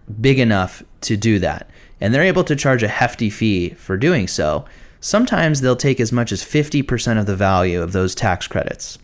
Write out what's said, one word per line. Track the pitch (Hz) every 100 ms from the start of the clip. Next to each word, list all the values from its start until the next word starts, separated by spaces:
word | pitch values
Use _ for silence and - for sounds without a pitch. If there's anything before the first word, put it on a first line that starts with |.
| - 107
big | 127 131
enough | 117 101 92 - - -
to | - 107
do | 113 104
that, | 85 78 - - - -
and | 104
they're | 131
able | 185 180 160
to | 143
charge | 143 127
a | 107
hefty | - 123 - 110
fee | - 110 95 87
for | - - 95
doing | 147 165 90
so. | - 76 76 - - - -
Sometimes | - 208 254 196 160 143
they'll | 127 123
take | 143 131
as | 113
much | 120 117
as | 98
fifty | - 151 147 147
percent | 135 120 - 110
of | 104
the | 95
value | 98 92 92 87
of | 85
those | 92 92 -
tax | 107 90 -
credits. | - - - - -